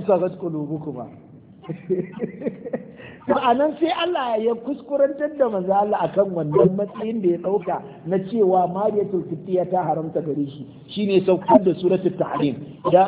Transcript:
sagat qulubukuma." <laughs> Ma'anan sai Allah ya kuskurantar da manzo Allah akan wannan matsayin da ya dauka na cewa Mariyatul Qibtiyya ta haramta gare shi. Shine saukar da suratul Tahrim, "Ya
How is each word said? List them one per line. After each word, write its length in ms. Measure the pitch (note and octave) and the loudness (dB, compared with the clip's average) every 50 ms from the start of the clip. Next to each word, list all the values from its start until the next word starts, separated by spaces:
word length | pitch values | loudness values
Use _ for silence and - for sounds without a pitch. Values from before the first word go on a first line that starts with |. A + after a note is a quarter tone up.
| F#3+ | 2
sagat 320 | G3 F#3+ E3+ F3+ F#3 F3+ - | 2 4 4 4 0 -2 -4
qulubukuma." 720 | - E3+ D#3 D3+ D3 C#3+ D#3+ D3 - D#3 B2+ B2 A2+ - - - - - - - - - - - - | -6 -6 -4 -4 -4 -4 -6 -6 -6 -8 -8 -8 -10 -12 -14 -18 -20 -20 -20 -20 -20 -20 -20 -14 -12
<laughs> 1300 | - - - - - - F3+ - - - - A#3 - - - D4 C4+ - - - A#3+ - - - - - - - - - - - - | -12 -12 -10 -4 -2 -2 -2 -2 -6 -8 -8 -8 -8 -8 -8 -8 -8 -8 -8 -8 -10 -10 -10 -10 -14 -18 -18 -18 -20 -20 -8 -2 0
Ma'anan 520 | C#4+ C#4 C4+ B3 A#3+ C4 D4 D#4 - - | 0 2 4 2 4 4 2 0 0 0
sai 80 | E4 D#4+ F#4 | 0 0 0
Allah 400 | - E4+ F4 F4 D4+ C4 A#3+ A3+ | 0 -2 -2 -2 -2 -2 -2 -2
ya 160 | G#3+ A3 A#3 A#3 | 0 0 0 0
kuskurantar 800 | A#3 - C4 C#4+ - - - C#4+ C#4 C#4 C#4 C#4 - D4 D4 D4+ C#4+ | -2 -2 -6 -8 -8 -6 -2 0 2 2 2 2 -2 -4 -4 0 0
da 80 | C4 A3+ | 0 0
manzo 240 | G#3+ F#3+ F3+ F#3 | 0 0 0 2
Allah 400 | G3 G3+ G#3 G#3 G#3 - F3 D#3 | 2 2 2 2 0 0 0 2
akan 240 | - G3 G3+ G3 F3+ | 2 2 2 2 0
wannan 400 | E3 D#3 D3 D3 - F#3+ F#3+ F#3+ | -2 -2 0 2 2 2 2 2
matsayin 480 | G3 G#3 G3 - G#3+ A3 A3 A3+ A3+ F#3+ | 0 -4 -6 -6 -8 -6 -6 -4 -2 0
da 60 | F3 | 0
ya 60 | F3 E3+ | 0 0
dauka 400 | E3+ F#3 G3+ G3+ E3+ F3 E3 B2+ - - - - - | 0 -2 -2 -2 -2 -4 -6 -6 -6 -10 -16 -12 -6
na 160 | D#3+ F#3+ F#3+ F#3+ F#3+ | -2 -2 -2 -2 0
cewa 400 | A#3+ A3+ G3+ F#3 F#3 F3+ F3+ E3+ | 2 2 4 6 6 4 4 2
Mariyatul 560 | F3 F#3+ G#3+ A3 G#3+ G#3 F#3+ - F#3+ F3 - - | 0 0 0 0 0 0 0 0 -2 -4 -4 -4
Qibtiyya 400 | E3+ D3 - F#3+ F#3 F3+ E3+ F3+ | -6 -8 -4 -2 -2 0 0 0
ta 80 | F#3 F3+ | -2 -2
haramta 400 | E3+ E3 D#3 D#3+ D#3+ D#3+ - D#3 | 0 0 -2 -2 -4 -4 -4 -4
gare 240 | - D#3 C3+ D3 C#3+ | -4 -2 -2 -4 -4
shi. 240 | C3+ - - - - - - - - | -4 -6 -10 -16 -16 -18 -20 -18 -10
Shine 320 | - G3+ G#3 G3 G3 F3+ F#3+ | -6 -4 0 2 2 4 4
saukar 400 | F#3+ F#3 F3+ - - - - F#3+ | 4 2 2 4 6 6 6 6
da 80 | F#3+ D#3+ - | 4 2 2
suratul 400 | F#3 F3+ F#3+ F#3 F#3 E3+ D3 - | 2 2 2 2 2 -2 -2 -2
Tahrim, 400 | - - - D3+ D3+ C#3+ A#2 - - - - - - F3+ | -4 -4 -2 0 0 0 -2 -4 -8 -14 -14 -6 2 4
"Ya 160 | F3 F3+ F#3+ | 6 6 6